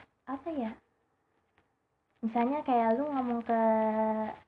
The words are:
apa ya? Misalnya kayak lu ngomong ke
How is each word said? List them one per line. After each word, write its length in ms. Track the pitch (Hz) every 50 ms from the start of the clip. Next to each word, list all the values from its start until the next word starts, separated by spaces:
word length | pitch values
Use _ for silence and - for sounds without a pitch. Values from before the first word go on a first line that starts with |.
| - _ _ _ _ -
apa 200 | 262 277 - 339 320
ya? 240 | 285 240 220 226 - _ _ _ _ _ _ _ _ _ _ _ _ _ _ _ _ _ _ _ _ _ _ _ _ _ _ _ _
Misalnya 400 | - 220 - 233 233 247 277 302
kayak 400 | 302 - 254 240 226 226 226 247
lu 80 | 285 302
ngomong 320 | 285 269 254 240 233 233
ke 220 | 226 233 233 226 226 226 220 220 220 220 214 220 220 220 220 220 214 214 - - -